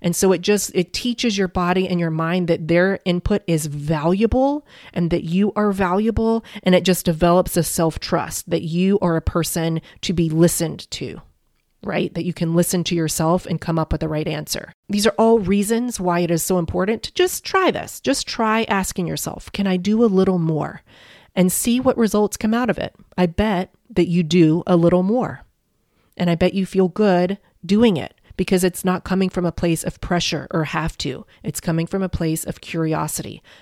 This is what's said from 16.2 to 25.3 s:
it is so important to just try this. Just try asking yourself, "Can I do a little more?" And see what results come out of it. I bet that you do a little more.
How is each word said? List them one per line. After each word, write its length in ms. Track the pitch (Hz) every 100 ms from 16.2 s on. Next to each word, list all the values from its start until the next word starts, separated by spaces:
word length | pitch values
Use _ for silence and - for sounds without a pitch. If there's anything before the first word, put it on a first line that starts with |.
it 100 | 170
is 120 | 170
so 160 | - 185
important 460 | 165 180 190 226
to 100 | -
just 300 | - 359 -
try 260 | - 381 359
this. 300 | - - -
Just 260 | - 269 -
try 380 | - 220 220
asking 420 | 226 196 185 - 165
yourself, 460 | 147 - - -
"Can 140 | - 196
I 80 | 185
do 280 | 180 220
a 20 | 233
little 320 | 190 190 180
more?" 440 | 160 156 143 - _ - - - _ -
And 140 | 185
see 300 | - - 240
what 180 | 254 240
results 380 | 220 208 208 -
come 180 | 214
out 160 | 226 247
of 80 | 180
it. 160 | - - - -
I 80 | 180
bet 480 | 165 214 180 185 _ -
that 160 | 214 175
you 160 | 170
do 400 | 160 175 160 165 -
a 80 | 180
little 260 | 170 180
more. 400 | 185 240 175